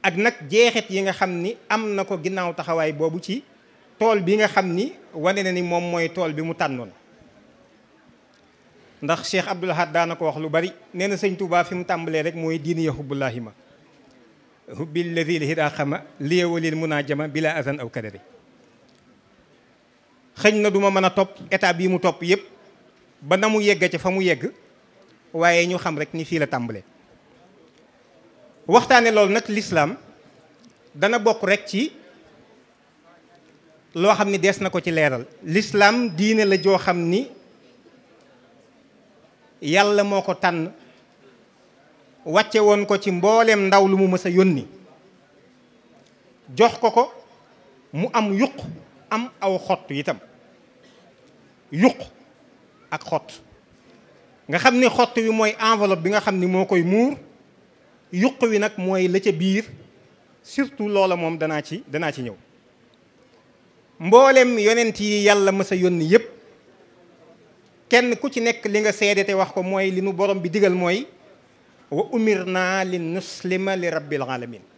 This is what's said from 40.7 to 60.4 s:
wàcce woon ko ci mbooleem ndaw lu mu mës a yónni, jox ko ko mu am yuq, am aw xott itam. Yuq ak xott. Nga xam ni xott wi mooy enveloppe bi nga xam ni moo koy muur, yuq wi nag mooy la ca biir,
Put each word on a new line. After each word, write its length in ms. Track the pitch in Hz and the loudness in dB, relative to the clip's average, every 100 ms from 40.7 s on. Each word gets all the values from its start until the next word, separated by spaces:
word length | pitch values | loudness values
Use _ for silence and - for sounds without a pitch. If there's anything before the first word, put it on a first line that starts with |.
| - - _ _ _ - _ _ _ _ _ _ _ _ _ - | -10 -20 _ _ _ -20 _ _ _ _ _ _ _ _ _ -2
wàcce 340 | 170 214 214 | 0 2 4
woon 260 | 208 208 202 | 4 4 2
ko 120 | 202 | -2
ci 140 | 202 | 0
mbooleem 560 | 180 196 226 226 214 196 | 0 4 4 4 4 4
ndaw 200 | 196 196 | 6 6
lu 80 | 190 | 4
mu 120 | 190 | 2
mës 140 | 185 185 | 2 2
a 40 | |
yónni, 380 | 175 190 143 113 - - - _ _ _ _ _ _ _ _ _ _ _ _ _ _ - | 4 4 2 -4 -18 -20 -20 _ _ _ _ _ _ _ _ _ _ _ _ _ _ -18
jox 200 | 127 226 - | 2 2 4
ko 120 | 226 | 2
ko 220 | 233 269 - - _ _ _ _ _ _ | 2 0 -4 -20 _ _ _ _ _ _
mu 160 | 143 233 | -6 -2
am 220 | 233 208 196 | 0 0 0
yuq, 160 | 254 - - - - _ _ | 0 -2 -16 -16 -20 _ _
am 200 | 220 247 _ | -6 -6 _
aw 180 | 202 185 | -4 -4
xott 300 | 185 185 - | -4 -6 -4
itam. 280 | 143 143 - - - _ _ _ _ _ _ _ _ _ _ _ _ _ | -8 -6 -8 -10 -20 _ _ _ _ _ _ _ _ _ _ _ _ _
Yuq 240 | 147 233 - - _ _ _ _ _ _ _ _ | 2 2 2 -14 _ _ _ _ _ _ _ _
ak 120 | 156 - | -12 -6
xott. 320 | 156 - - - - _ _ _ - _ _ _ _ - | -8 -8 -20 -20 -20 _ _ _ -20 _ _ _ _ -4
Nga 100 | 165 | 2
xam 160 | 254 247 | 4 6
ni 80 | 254 | 4
xott 260 | - 240 - | 4 2 2
wi 140 | 220 | 0
mooy 240 | 220 214 214 | 2 0 2
enveloppe 460 | 220 220 202 185 | 2 2 2 0
bi 60 | 170 | 0
nga 100 | 208 | 0
xam 160 | 208 190 | 0 0
ni 80 | 180 | 0
moo 200 | 185 185 | 0 2
koy 180 | 185 | 2
muur, 320 | 170 202 247 285 - _ _ _ _ _ _ _ _ | 2 2 2 -2 -14 _ _ _ _ _ _ _ _
yuq 300 | 180 247 262 | 0 0 2
wi 180 | 233 208 | 0 2
nag 140 | 208 208 | 0 -4
mooy 300 | 185 190 185 | -2 0 2
la 120 | 185 | 2
ca 100 | 202 | 0
biir, 320 | 160 190 190 220 - - _ _ _ _ _ | 0 0 0 -4 -18 -20 _ _ _ _ _